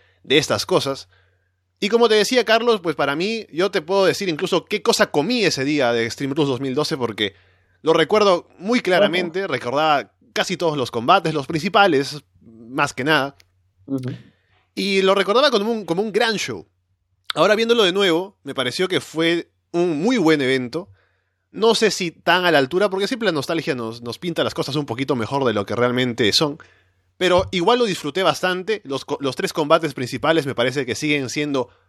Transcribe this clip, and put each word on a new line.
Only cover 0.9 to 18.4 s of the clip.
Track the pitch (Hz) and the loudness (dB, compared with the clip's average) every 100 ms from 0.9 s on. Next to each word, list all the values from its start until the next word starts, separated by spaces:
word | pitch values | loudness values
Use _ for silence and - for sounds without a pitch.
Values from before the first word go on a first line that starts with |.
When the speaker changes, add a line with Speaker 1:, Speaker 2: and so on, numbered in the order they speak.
| 135 - _ _ _ _ _ _ _ | -6 -12 _ _ _ _ _ _ _
Speaker 1:
Y | 202 | -2
como | 233 233 | 2 4
te | 214 | 4
decía, | 202 254 | 2 0
Carlos, | 220 220 240 220 | 2 2 2 0
pues | 170 151 | -2 -2
para | 143 | -2
mí, | 143 196 226 196 | -2 -4 -6 -8
yo | 156 196 | -2 -2
te | 185 | -2
puedo | 156 196 185 | 0 2 2
decir | 143 196 | 2 -4
incluso | 147 185 180 | -4 -2 -2
qué | - 202 | -2 -2
cosa | - - 202 | 0 2 2
comí | 151 165 247 | 0 0 0
ese | 180 139 | 0 0
día | 135 151 120 | 0 2 2
de | 117 | 2
Extreme | 113 - 135 | -2 -4 -4
Rules | 135 143 | -2 0
dos | 123 | -2
mil | 135 | -2
doce, | 131 147 143 | -2 -2 -2
porque | 117 104 104 - _ _ _ _ | -4 -2 -4 -4 _ _ _ _
lo | 147 | 2
recuerdo | 170 151 214 202 175 - - | 2 4 4 4 2 -2 -10
muy | 185 247 | -2 0
claramente, | 185 180 202 180 175 175 | 2 2 4 0 -2 -4
Speaker 2:
Ojo. | 196 | -4
Speaker 1:
recordaba | 127 123 139 160 143 104 _ _ | -4 -2 0 2 0 -4 _ _
casi | - - 180 | -4 -4 -2
todos | 175 147 | -2 -2
los | 117 | -4
combates, | 117 123 185 165 | -2 2 4 2
los | 151 131 | -4 -4
principales, | 160 190 208 202 139 139 147 - _ | -4 0 4 4 4 0 -8 -18 _
más | 113 113 117 139 147 | -20 -20 -8 -4 -4
que | - | -2
nada. | 139 151 139 - _ _ _ _ - | 2 2 0 -8 _ _ _ _ -8
Speaker 2:
Ujú. | 135 127 120 - _ _ _ _ | -6 -6 -10 -16 _ _ _ _
Speaker 1:
Y | - 196 196 | -6 0 2
lo | 190 | 4
recordaba | 196 185 226 294 | 2 2 2 4
como | 226 214 | 2 0
un, | 226 165 | -4 -2
como | 170 | -2
un | 220 | -2
gran | 202 233 220 | 0 0 -2
show. | - 101 - _ _ _ _ _ - | -6 -10 -14 _ _ _ _ _ -10
Ahora | 143 185 | 0 2
viéndolo | 214 226 233 | 4 2 2
de | 190 | 2
nuevo, | 190 196 165 196 _ | 2 2 2 -2 _